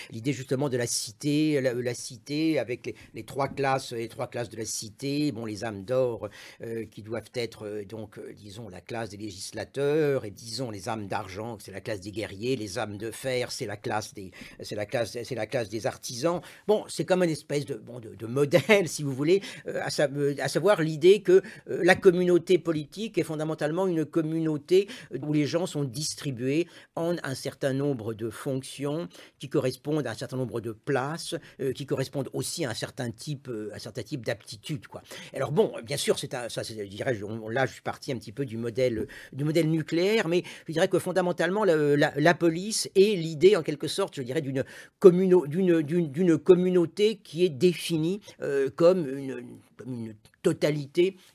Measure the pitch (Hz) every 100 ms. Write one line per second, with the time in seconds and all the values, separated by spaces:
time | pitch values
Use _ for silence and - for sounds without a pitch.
0 | - 113 117 127 127 131 143 123 120 -
1 | - 101 147 147 156 143 127 120 120 123
2 | - 117 - 147 160 147 117 123 120 -
3 | - 113 110 131 135 - 135 135 - 117
4 | 117 - 123 120 113 107 107 - 110 104
5 | 139 143 151 110 113 107 117 98 95 127
6 | 127 110 101 - - - 113 113 107 -
7 | 104 113 107 127 113 - 107 107 98 110
8 | 107 113 - 98 101 98 110 90 - 117
9 | 113 101 107 95 - 107 98 131 143 151
10 | 147 135 110 98 117 113 127 104 95 113
11 | 98 101 104 92 113 107 - 95 120 110
12 | 95 101 98 95 120 127 107 98 107 101
13 | 110 104 135 127 123 - 113 101 120 107
14 | 107 - 95 - - - 110 104 104 127
15 | 113 123 113 117 110 131 107 110 113 -
16 | - 120 156 175 - - - 208 - -
17 | 156 185 175 151 - 143 139 113 117 123
18 | 110 101 113 127 143 170 - 208 170 -
19 | 147 131 147 190 196 - - - 139 -
20 | 147 143 143 135 135 165 175 196 160 156
21 | 170 208 - 185 190 - - 120 170 -
22 | 196 175 180 175 170 180 - 156 147 185
23 | 220 214 156 156 156 156 151 165 190 165
24 | 156 170 156 165 160 151 - 180 202 -
25 | - - 151 151 139 160 180 151 143 113
26 | 156 - 151 120 127 151 170 - - -
27 | 170 175 139 131 139 - 143 131 143 131
28 | 107 107 113 101 147 135 131 - 143 151
29 | 175 - - _ 139 151 131 - 143 156
30 | 120 107 123 131 123 110 113 107 - 135
31 | 135 165 - 170 - - 135 127 135 139
32 | 131 143 127 135 135 - 139 110 135 -
33 | 120 110 - 135 127 110 107 107 120 110
34 | 113 147 110 113 - 104 - 147 - -
35 | - - - 131 131 156 185 - 110 139
36 | - - 143 131 117 - 107 110 98 101
37 | 110 113 101 113 110 120 131 - - -
38 | - 120 110 104 135 113 117 113 127 110
39 | 107 - - 139 151 160 156 160 156 165
40 | 190 226 170 175 - - - 156 185 175
41 | - 180 180 170 170 202 202 156 147 143
42 | 151 143 156 170 170 165 202 214 - -
43 | 202 196 160 156 180 202 156 147 151 -
44 | 190 - 120 131 135 135 - - - _
45 | 190 175 190 180 143 160 185 165 143 175
46 | 160 135 185 156 - 180 185 180 165 -
47 | 208 208 - 156 180 131 180 165 - 165
48 | 160 202 - - 139 139 135 - 170 190
49 | 139 139 135 123 123 113 _ - - 123
50 | 110 107 _ _ 175 160 160 151 139 170
51 | 185 190 -